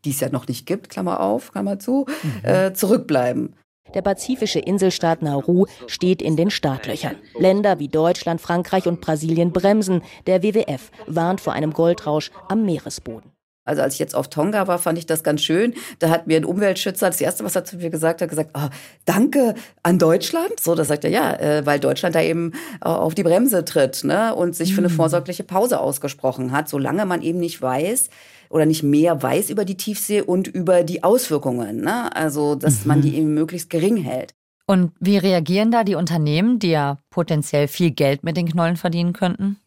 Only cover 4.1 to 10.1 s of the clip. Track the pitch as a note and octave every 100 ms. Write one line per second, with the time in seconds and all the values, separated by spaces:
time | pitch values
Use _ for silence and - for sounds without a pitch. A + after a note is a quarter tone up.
4.1 | F#3+ - B3+ G#3+ D#3+ - G3 F#3+ - E3
5.1 | E3 D3+ C#3+ C3+ F3+ G3 - B2 - F3+
6.1 | F#3+ - D#3 F3+ - D3+ C3 C3+ - C#3+
7.1 | - - A#2+ F#3+ G3 G#3 E3+ C#3+ D#3 E3
8.1 | F3+ - E3+ - F3 F3 F#3+ F3+ F3 -
9.1 | D#3 D#3+ E3 F3 F3 G3 G#3+ F#3 F3+ -